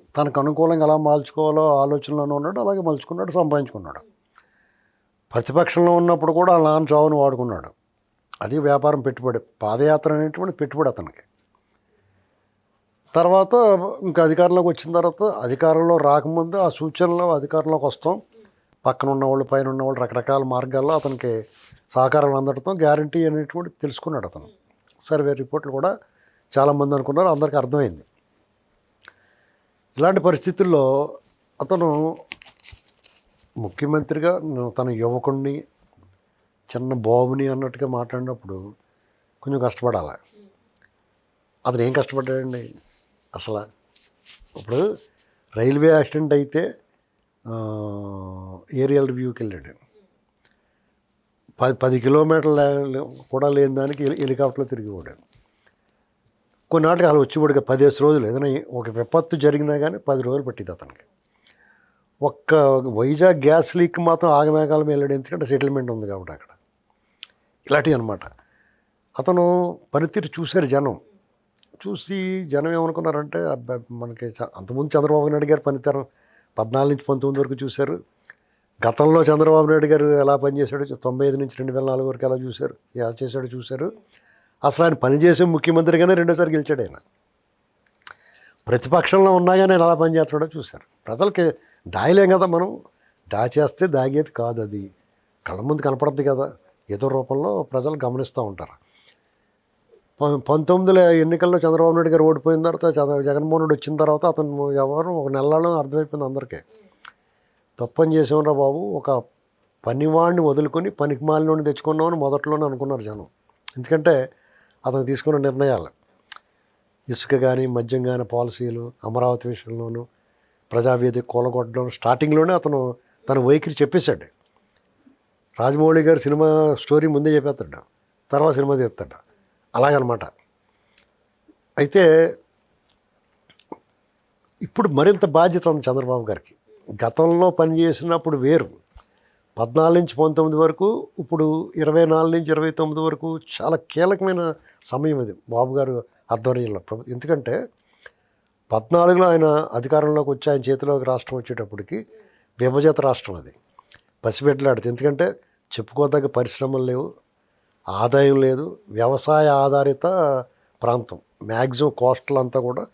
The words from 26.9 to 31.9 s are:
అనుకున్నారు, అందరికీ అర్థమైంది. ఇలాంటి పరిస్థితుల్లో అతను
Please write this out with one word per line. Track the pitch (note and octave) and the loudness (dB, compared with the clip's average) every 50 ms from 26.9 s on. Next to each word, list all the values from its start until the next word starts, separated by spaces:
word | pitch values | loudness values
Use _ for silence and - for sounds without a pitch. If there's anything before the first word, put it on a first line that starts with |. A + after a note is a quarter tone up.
| C#3+ | 0
అనుకున్నారు, | C3+ B2+ C#3+ C#3 E3 F#3 F3+ | -2 -2 -2 0 2 2 2
అందరికీ | D#3 C#3+ D3+ D3 C#3+ | 2 2 0 0 0
అర్థమైంది. | C#3 B2+ B2 C#3+ D3 C3+ G2+ E2 D2 - _ _ _ _ _ _ _ _ _ _ _ _ _ _ _ _ _ _ _ - - _ _ _ _ _ _ _ _ _ _ _ _ _ _ _ _ _ C3 | -2 -2 0 0 0 0 -2 -4 -8 -18 _ _ _ _ _ _ _ _ _ _ _ _ _ _ _ _ _ _ _ -20 -20 _ _ _ _ _ _ _ _ _ _ _ _ _ _ _ _ _ 0
ఇలాంటి | D3+ F3+ G3 F#3+ | 2 4 6 6
పరిస్థితుల్లో | - F3+ D#3+ C#3+ - F#3 F3+ - F#3+ F3+ E3 C#3+ C3+ C3 C3+ C#3 D3 - - - _ _ _ _ _ _ _ - | 6 6 6 4 0 -2 0 0 2 4 4 4 4 4 2 0 -2 -4 -8 -14 _ _ _ _ _ _ _ -12
అతను | C#3+ - F#3+ F3 E3+ D#3+ | -4 -2 -2 0 0 0